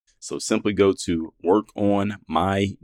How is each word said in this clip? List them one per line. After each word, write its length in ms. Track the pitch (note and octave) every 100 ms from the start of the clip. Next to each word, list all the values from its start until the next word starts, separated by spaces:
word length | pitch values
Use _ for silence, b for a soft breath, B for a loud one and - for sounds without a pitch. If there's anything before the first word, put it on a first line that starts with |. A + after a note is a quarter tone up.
| _ _
So 180 | - C#2+
simply 340 | - G#2+ G#2
go 200 | F#2+ G2 F#2
to 300 | - E2 D#2+ _
work 240 | E2+ G#2 -
on 440 | - G2+ G2+ G2+ G2+ -
my 480 | D#2+ F#2+ G2 G2+ -